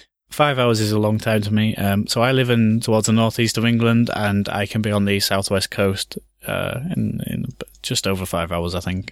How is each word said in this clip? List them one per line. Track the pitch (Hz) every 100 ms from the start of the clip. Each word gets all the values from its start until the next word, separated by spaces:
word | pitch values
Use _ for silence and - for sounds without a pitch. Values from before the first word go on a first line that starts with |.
| - _ _
five | - 147 127
hours | 123 110
is | 107
a | 107
long | 107 107
time | 113 110
to | 104
me. | 107 110 -
Um, | 98 98 -
so | -
I | 120
live | 131 123
in, | 117 110 113
towards | 110 110 110
the |
northeast | 110 113 - 113 -
of | 117
England, | 117 117 117 117 -
and | 104 101 101
I | 101 101
can | 113
be | 107
on | 104 101
the | 98
southwest | - 98 95 98 -
coast, | - 101 98 - - - _ -
uh, | 95 - - 160 -
in, | 107 - -
in | - - - - -
just | - 117 98
over | 95 92
five | 90 85
hours, | 85 87 90
I |
think. | 87 92 -